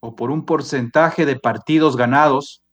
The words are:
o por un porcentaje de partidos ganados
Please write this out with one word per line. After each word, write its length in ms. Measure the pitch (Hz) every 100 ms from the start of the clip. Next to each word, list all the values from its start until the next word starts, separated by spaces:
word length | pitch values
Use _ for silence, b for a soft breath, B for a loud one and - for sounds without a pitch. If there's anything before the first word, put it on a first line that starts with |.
o 140 | 117 117
por 140 | 120
un 160 | 156 147
porcentaje 800 | 160 139 143 117 151 165 165 143
de 140 | 127
partidos 560 | 120 107 - 160 156 123
ganados 680 | 120 135 151 135 143 - _